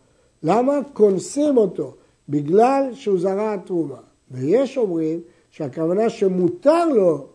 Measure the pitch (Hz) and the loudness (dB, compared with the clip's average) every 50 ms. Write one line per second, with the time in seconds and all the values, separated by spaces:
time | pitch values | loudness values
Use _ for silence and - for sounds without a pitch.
0 | _ _ _ _ _ _ _ _ - 151 190 233 254 269 285 285 233 - - - | _ _ _ _ _ _ _ _ -2 0 2 2 2 0 0 -2 -4 -6 0 2
1 | 214 208 196 175 175 - - 285 294 302 269 240 208 180 - - 147 131 - - | 2 4 2 0 -4 -6 -4 -2 0 2 4 2 2 2 0 -6 -10 -10 -10 -20
2 | _ _ _ _ _ - 143 147 147 143 175 208 233 254 277 269 269 262 220 185 | _ _ _ _ _ -4 -4 -4 -2 2 4 4 4 4 4 2 0 -2 -6 -8
3 | - 208 196 180 170 196 190 202 214 214 208 190 196 - 185 170 151 143 127 113 | -4 -2 -2 0 0 -2 -2 -2 -4 -4 -6 -6 -8 -6 -4 -4 -4 -4 -6 -14
4 | - _ _ _ _ _ 135 127 131 147 196 254 277 233 - 269 226 190 170 165 | -18 _ _ _ _ _ -10 -6 -2 2 2 2 2 0 -2 -4 -2 -2 -2 -2
5 | 160 156 160 170 175 - _ _ _ _ _ - 156 135 - 165 160 165 180 208 | -2 -2 -4 -6 -8 -14 _ _ _ _ _ -10 -10 -8 -6 -4 -2 -2 0 0
6 | 226 226 208 - 202 190 185 180 180 165 175 - - 277 320 349 339 330 277 214 | 0 -2 0 0 0 0 0 2 0 0 0 2 2 2 4 4 2 2 2 4
7 | 190 175 156 143 - - | 4 4 2 0 -6 -14